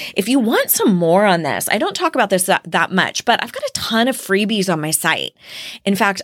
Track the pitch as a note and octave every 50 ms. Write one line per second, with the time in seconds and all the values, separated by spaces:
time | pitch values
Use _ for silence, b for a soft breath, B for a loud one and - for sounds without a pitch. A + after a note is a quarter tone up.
0 | B B B - F#3 A3+ C4 C#4+ A3 A3 D4+ A#4+ C#5+ - - - A4 C4+ F#3+ F3
1 | E3+ E3 E3+ G3 G#3+ G3+ F3+ E3+ D#3 C#3 A2 F#2+ - - - A3 D#4 G4+ G4 -
2 | F4 D#4+ - C4+ G#3+ F#3+ G3 F3+ - - F3 - - E3+ F3 F3+ E3 - F#3 F#3
3 | D#3 - - - - A#3 A3+ - - A#3+ - C5 D5 C5 - - - - A3+ A3+
4 | A#3 C4 C4 - - - F#3+ G3 G#3+ G3+ A3+ G#3 F#3 F#3+ E3+ D#3 D3+ D#3 D#3 -
5 | - E3 D#3 F2+ C#2 - _ B B B B B B B B B B G3 G3+ F#3+
6 | A3+ G3+ F#3+ G3